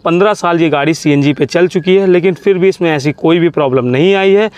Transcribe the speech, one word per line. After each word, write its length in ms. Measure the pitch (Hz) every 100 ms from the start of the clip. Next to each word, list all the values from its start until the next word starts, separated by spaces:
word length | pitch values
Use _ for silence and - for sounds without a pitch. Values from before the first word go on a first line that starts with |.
पन्द्रह 300 | 175 175 208
साल 260 | 208 175 170
ये 80 | 165
गाड़ी 240 | 147 143
सीएनजी 380 | 160 156 143 139
पे 140 | 139 143
चल 220 | 170 180
चुकी 280 | 185 170 190
है, 100 | 196
लेकिन 280 | 180 185 160
फिर 220 | 202 185
भी 100 | 190
इसमें 220 | - 170
ऐसी 220 | 151 139
कोई 240 | - 160 170
भी 100 | 170
problem 360 | 156 143 127 123
नहीं 280 | 127 180
आई 180 | 196 196
है। 180 | 202 214